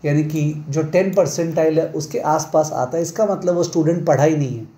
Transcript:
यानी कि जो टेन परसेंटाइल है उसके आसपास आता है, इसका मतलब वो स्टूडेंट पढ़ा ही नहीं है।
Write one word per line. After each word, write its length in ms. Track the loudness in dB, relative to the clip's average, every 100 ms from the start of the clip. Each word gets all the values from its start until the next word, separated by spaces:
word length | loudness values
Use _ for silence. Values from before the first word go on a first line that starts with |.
यानी 180 | 0 0
कि 160 | 0 0 -2 -4 -6
जो 120 | -4 0
टेन 220 | 2 2
परसेंटाइल 640 | 2 0 0 -2 2 2 2
है 80 | -2 -6
उसके 200 | -6 -4 0
आसपास 380 | -2 0 0 0
आता 240 | -2 -4 -2
है, 60 |
इसका 220 | -4 0 0
मतलब 280 | 0 0
वो 80 | 0
स्टूडेंट 400 | 0 2 2 2 2
पढ़ा 180 | 4
ही 120 | 4 2
नहीं 220 | -2 -4
है। 60 | -10